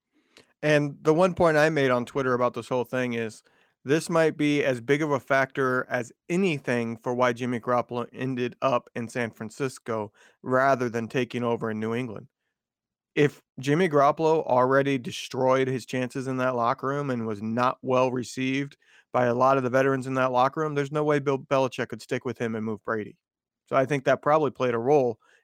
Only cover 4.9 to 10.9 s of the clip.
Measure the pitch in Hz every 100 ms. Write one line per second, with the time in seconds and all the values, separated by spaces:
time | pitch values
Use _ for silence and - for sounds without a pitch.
4.9 | 147 156 135 - 135 131 - 135 127 -
5.9 | 123 123 _ - 175 196 143 - 120 117
6.9 | 117 131 123 123 120 123 123 123 120 117
7.9 | 123 117 110 131 123 123 - 135 123 -
8.9 | 127 117 131 113 - 110 - 135 - -
9.9 | 110 104 _ _ _ 131 127 139 127 123